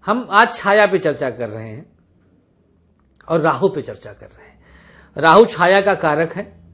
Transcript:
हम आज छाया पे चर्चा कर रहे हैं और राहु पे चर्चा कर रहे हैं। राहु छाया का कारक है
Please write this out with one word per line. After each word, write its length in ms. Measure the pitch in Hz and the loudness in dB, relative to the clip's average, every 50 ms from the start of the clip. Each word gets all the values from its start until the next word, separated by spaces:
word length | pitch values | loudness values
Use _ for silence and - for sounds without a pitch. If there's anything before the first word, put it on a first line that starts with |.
| _ | _
हम 220 | - 214 254 240 165 | -4 -4 -4 -4 -2
आज 240 | 190 208 233 220 - | 2 2 2 2 0
छाया 320 | - - 202 202 214 208 | -6 -2 2 4 4 4
पे 120 | 196 190 180 | 2 2 0
चर्चा 320 | - 156 143 123 147 131 | -2 -2 -4 -2 -6 -8
कर 180 | 113 120 120 107 | -6 -8 -10 -10
रहे 200 | 104 110 110 110 | -10 -12 -14 -14
हैं 240 | 107 127 165 _ _ _ _ _ _ _ _ _ _ _ _ _ _ _ _ _ _ _ _ _ _ _ _ _ _ _ _ - | -16 -16 -18 _ _ _ _ _ _ _ _ _ _ _ _ _ _ _ _ _ _ _ _ _ _ _ _ _ _ _ _ -4
और 120 | 160 170 | -4 0
राहु 280 | 151 160 139 127 165 190 | 0 0 -2 0 -2 -2
पे 140 | - 151 | -2 -4
चर्चा 300 | - - 110 - - 107 | -12 -12 -16 -18 -18 -20
कर 140 | 104 _ - | -20 _ -20
रहे 200 | - _ - - | -20 _ -20 -20
हैं। 180 | - _ _ _ _ - - _ _ _ - - _ _ | -20 _ _ _ _ -20 -20 _ _ _ -20 -20 _ _
राहु 280 | - 143 165 160 196 233 | 0 2 6 6 6 6
छाया 360 | - - 151 175 175 190 196 | 4 2 0 2 2 4 2
का 140 | 196 202 190 | 2 0 -2
कारक 380 | - - 160 147 151 170 165 | 0 -2 -2 -2 -2 -4 -4
है 280 | - 180 208 - - - - - | -6 -12 -14 -14 -18 -20 -20 -20